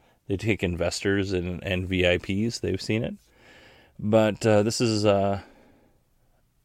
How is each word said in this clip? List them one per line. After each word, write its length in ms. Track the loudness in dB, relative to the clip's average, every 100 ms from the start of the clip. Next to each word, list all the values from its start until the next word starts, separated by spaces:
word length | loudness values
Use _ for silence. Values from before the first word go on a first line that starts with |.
| _ _ -6
They 80 | -4
take 260 | 0 0
investors 720 | 0 -2 -4 -2 -2 0 0
and, 300 | -2 -4 -6
and 240 | -4 -4 -2
V 180 | 0 2
I 120 | 2
Ps. 420 | 0 -2 -2 -4
They've 200 | -4 -4
seen 220 | -2 -4
it. 140 | -4 -8 _ _ -20 -20 -20 -20 _ -8
But, 460 | 2 4 4 2 4
uh, 160 | 4
this 180 | 4 0
is, 240 | 0 2
uh, 360 | 2 2 2 -2 -8 -20 _ _ _ _ _ _ _ _ _ _